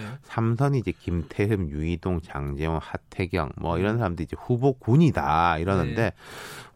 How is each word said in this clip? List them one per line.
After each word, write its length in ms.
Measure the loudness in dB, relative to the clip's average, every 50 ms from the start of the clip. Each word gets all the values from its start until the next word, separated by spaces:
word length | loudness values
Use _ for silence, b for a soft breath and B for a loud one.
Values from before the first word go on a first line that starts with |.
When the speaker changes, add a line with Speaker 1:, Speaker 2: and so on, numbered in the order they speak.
| -10 -10 -12 -14
Speaker 1:
삼 320 | -14 -8 -4 0 0 0 2
선이 260 | 2 0 2 2 0
이제 120 | -2 -2
김태흠, 760 | -6 -6 -4 -2 -2 -2 -4 -4 -2 -2 0 2 2 0 0 -4
유이동, 500 | -4 -4 -2 -2 -2 -2 -2 -2 -2 -2
장제원, 580 | -4 -6 -8 -6 -6 -4 -4 -2 -2 0 0 -2
하태경 680 | -4 -6 -10 -12 -12 _ -6 -4 -4 -2 0 -2 -2 -2 -6
뭐 220 | -6 -4 -2 0 0
이런 160 | 0 0 0
Speaker 2:
음. 40 | 0
Speaker 1:
사람들이 260 | 0 -2 -2 -4 -6
이제 120 | -6 -8 -12
후보군이다 1200 | -2 -2 0 2 2 2 0 0 2 4 6 8 6 6 4 2 2 2 4 4 4 4 4 2
이러는데, 440 | 2 2 2 2 2 0 0 0
Speaker 2:
네. 100 | 0 -2 -2 B B B B B B B B B B B B